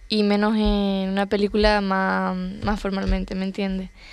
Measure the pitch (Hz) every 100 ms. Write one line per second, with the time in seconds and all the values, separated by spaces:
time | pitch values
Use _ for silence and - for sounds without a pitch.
0 | - 214 202 208 214 220 214 202 202 190
1 | 190 196 196 208 202 208 214 208 196 190
2 | 190 190 185 185 185 202 202 208 196 190
3 | 190 190 190 190 190 190 196 190 185 -
4 | -